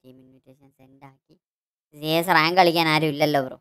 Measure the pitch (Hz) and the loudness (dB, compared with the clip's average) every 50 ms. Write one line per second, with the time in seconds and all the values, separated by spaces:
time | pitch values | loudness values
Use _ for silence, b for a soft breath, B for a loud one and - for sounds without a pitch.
0 | _ 127 127 131 131 131 131 131 _ 131 131 147 143 135 139 _ 135 131 135 139 | _ -20 -20 -20 -20 _ _ _ _ _ -20 _ _ _ _ _ -20 _ _ _
1 | 143 135 135 139 _ _ 156 _ _ _ _ _ _ _ _ _ _ _ - 147 | -20 -20 _ _ _ _ _ _ _ _ _ _ _ _ _ _ _ _ -18 -10
2 | 151 156 160 165 170 190 175 165 156 165 180 190 185 175 160 170 165 160 156 156 | -6 -4 -2 -2 0 0 2 2 2 2 2 4 2 2 2 0 0 0 0 0
3 | 160 156 143 143 151 151 147 139 131 131 127 - | -2 -2 -2 -2 -2 -2 -2 -2 -4 -6 -12 -20